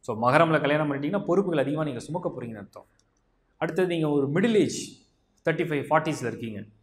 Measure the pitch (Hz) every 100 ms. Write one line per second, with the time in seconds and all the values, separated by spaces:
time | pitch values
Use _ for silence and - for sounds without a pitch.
0 | - 107 120 147 165 156 139 147 151 135
1 | 147 147 151 175 185 160 131 151 151 117
2 | - 170 175 131 120 107 101 - - _
3 | _ _ _ _ _ _ 170 165 185 170
4 | 156 147 139 156 226 214 151 - - -
5 | _ _ _ _ - 160 160 151 131 156
6 | 160 135 120 110 113 104 104 _